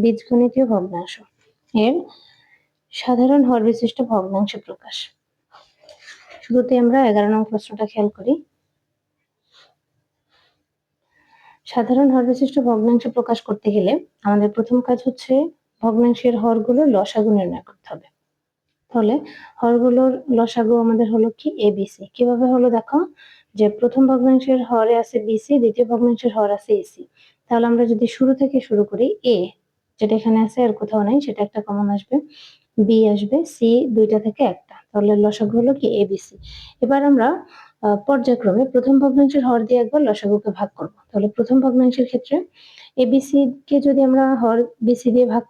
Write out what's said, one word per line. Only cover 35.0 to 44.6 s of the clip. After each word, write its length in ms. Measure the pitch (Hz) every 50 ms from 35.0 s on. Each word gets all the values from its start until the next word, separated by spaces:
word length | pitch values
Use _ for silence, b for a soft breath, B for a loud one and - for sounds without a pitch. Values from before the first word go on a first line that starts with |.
| 202 208 208
লসাগু 420 | 208 208 208 208 214 220 208 220 233
হলো 160 | 240 262 269
কি? 120 | 277 -
এবিসি। 500 | - 226 208 202 190 196 190 - - - - B B B B B B B _
এবার 240 | 254 233 277 277 285
আমরা, 240 | 285 277 247 220 262 349 370 B B B B B B B _ -
আহ, 140 | 208 202
পর্যায়ক্রমে 720 | 202 208 - 277 254 233 269 240 240 226 202 180 226 262
প্রথম 320 | 262 262 247 247 269 269 269
ভগ্নাংশের 460 | 277 277 254 277 285 269 285 285 247
হর 160 | 247 240 233 220
দিয়ে 180 | 220 247 247
একবার 220 | 233 214 285 302 294
লসাগুকে 480 | 233 208 - 214 202 208 208 - 208
ভাগ 180 | 180 185 208 190 -
করব। 180 | - - - - _ _ _
তাহলে 180 | - 202 202 208
প্রথম 320 | - - 220 - 254 262
ভগ্নাংশের 460 | 254 262 247 254 254 254 254 - 247
ক্ষেত্রে 400 | 233 - 254 - - 277 349 359 B B B B B B B B B B
এবিসি 680 | - 254 226 262 269 262 - - 277 277 247 262 - _
কে 140 | - 285 277
যদি 220 | 277 277 269 277 269
আমরা 320 | 254 262 269 269 262 269
হর 240 | 226 240 226 226 233